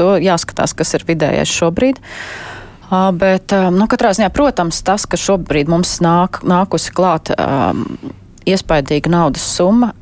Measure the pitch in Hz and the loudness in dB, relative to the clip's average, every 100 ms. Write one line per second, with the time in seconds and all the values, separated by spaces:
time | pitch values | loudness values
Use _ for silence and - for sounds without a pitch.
0 | 180 190 185 170 - - - - 160 151 | 2 2 2 0 -2 -4 -4 -2 -4 -4
1 | - 160 151 143 156 - 165 170 262 262 | -2 -2 0 0 -2 0 -2 2 0 0
2 | - - - - - - - - - 185 | -8 -16 -14 -14 -14 -16 -18 -18 -2 0
3 | 190 175 196 185 - 196 185 180 220 247 | 2 2 2 2 0 2 2 2 2 2
4 | 233 190 196 - 285 214 170 - - 202 | 2 2 0 2 0 2 -2 -2 -2 -2
5 | - 175 - 190 - 147 147 170 180 - | -2 -4 0 0 0 -2 0 0 0 0
6 | 170 175 185 - - 180 190 165 - - | 2 2 0 -2 0 2 2 -2 -2 0
7 | 185 160 - - - 135 - - - - | 0 0 -2 -2 -2 0 0 -2 -6 -10
8 | - - - - - 190 - 156 139 147 | -14 -16 -20 -8 -2 -2 0 0 0 -2
9 | 165 170 156 - - - 180 233 240 - | 2 2 2 0 -4 0 2 2 2 -4